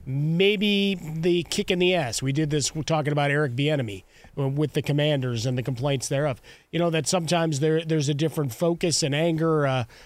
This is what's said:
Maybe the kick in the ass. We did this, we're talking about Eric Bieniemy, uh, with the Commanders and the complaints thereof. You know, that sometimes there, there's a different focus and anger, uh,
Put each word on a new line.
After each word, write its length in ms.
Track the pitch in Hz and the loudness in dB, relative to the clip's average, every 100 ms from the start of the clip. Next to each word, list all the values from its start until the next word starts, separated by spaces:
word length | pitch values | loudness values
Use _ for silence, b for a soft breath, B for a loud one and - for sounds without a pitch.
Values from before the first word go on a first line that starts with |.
Maybe 920 | - 135 151 165 196 208 208 202 196 190 | -6 -2 0 2 4 4 2 2 2 -2
the 480 | 156 160 175 175 | -6 -2 0 0
kick 260 | 170 - 202 | 0 -2 0
in 80 | 180 | 2
the 160 | 180 | 2
ass. 280 | 185 131 107 | 2 0 -2
We 100 | 131 | -2
did 180 | 135 156 | 0 0
this, 240 | 151 131 | 0 -2
we're 80 | 160 | -4
talking 300 | 147 160 147 | -2 0 0
about 180 | 147 143 | 0 2
Eric 220 | 143 151 | 2 0
Bieniemy, 500 | 120 143 151 120 98 B B B - | 0 0 0 -2 -6 B B B -4
uh, 120 | 135 | -2
with 240 | 139 151 | 0 -2
the 100 | - | -2
Commanders 640 | - 147 151 147 127 120 120 | 0 0 2 2 0 -2 -2
and 100 | 127 | -2
the 60 | |
complaints 460 | 123 123 143 139 - | -2 -2 -2 -2 -2
thereof. 320 | 139 151 123 B B B | -2 -2 -4 B B B
You 80 | 165 | -2
know, 100 | 170 | 0
that 160 | 160 143 | 0 0
sometimes 540 | 185 160 175 165 143 | 0 2 2 2 2
there, 240 | 156 160 | 2 2
there's 240 | 160 160 139 | 0 0 0
a 60 | |
different 380 | 147 156 - 143 | 0 -2 -2 -4
focus 500 | 110 170 170 180 143 | -2 -2 0 0 0
and 120 | 151 | 0
anger, 520 | 143 170 160 165 156 139 | 0 0 2 2 2 2
uh, 180 | 131 117 B | 0 -2 B